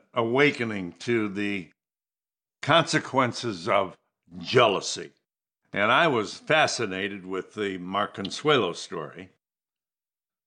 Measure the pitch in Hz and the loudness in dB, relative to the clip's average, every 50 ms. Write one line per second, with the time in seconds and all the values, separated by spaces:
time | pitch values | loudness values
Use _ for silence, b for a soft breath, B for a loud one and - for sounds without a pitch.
0 | _ _ - 127 117 113 120 135 147 147 143 - 120 113 107 98 90 87 85 - | _ _ -2 -2 0 2 4 4 4 4 4 0 -4 -4 -4 -6 -6 -8 -10 -10
1 | - 123 120 117 107 104 92 101 101 101 101 98 85 - _ _ _ _ _ _ | -2 0 0 0 0 -2 -2 -4 -4 -4 -4 -6 -8 -12 _ _ _ _ _ _
2 | _ _ _ _ _ _ _ _ _ _ _ - - 131 151 165 160 - 151 160 | _ _ _ _ _ _ _ _ _ _ _ -8 0 4 4 4 4 4 0 -2
3 | - - - 127 131 117 117 - - 117 101 85 82 110 98 101 98 90 78 _ | -2 0 0 0 0 0 0 -4 -6 -6 -6 -4 -2 2 2 2 2 0 -4 _
4 | _ _ _ _ _ _ 85 92 87 - 110 127 120 110 95 85 - - - 98 | _ _ _ _ _ _ -18 -14 -6 2 4 6 6 6 4 0 -2 -4 -8 -8
5 | 80 71 _ _ _ _ _ _ _ _ _ _ _ _ - 95 101 110 123 147 | -10 -14 _ _ _ _ _ _ _ _ _ _ _ _ -2 0 2 4 4 4
6 | 170 165 131 113 104 87 - - - - 147 156 147 - - - 117 101 92 92 | 4 4 2 0 0 -2 -6 -10 -2 2 4 4 4 2 0 -2 -4 -4 -4 -4
7 | 98 101 101 98 90 92 95 92 87 - - 107 104 101 95 90 90 90 95 101 | -6 -6 -8 -10 -10 -8 -6 -6 -8 -8 -8 -6 -6 -6 -6 -6 -8 -4 -2 -2
8 | 104 98 - - 98 87 - - - 151 147 127 101 87 82 - - - 95 85 | -2 -2 -4 -8 -8 -8 -8 -4 2 2 4 4 2 0 -4 -6 -10 -10 -10 -10
9 | 76 71 67 85 90 - _ _ _ _ _ _ _ _ _ _ _ _ _ _ | -10 -10 -14 -16 -18 -20 _ _ _ _ _ _ _ _ _ _ _ _ _ _
10 | _ _ _ _ _ _ _ _ _ | _ _ _ _ _ _ _ _ _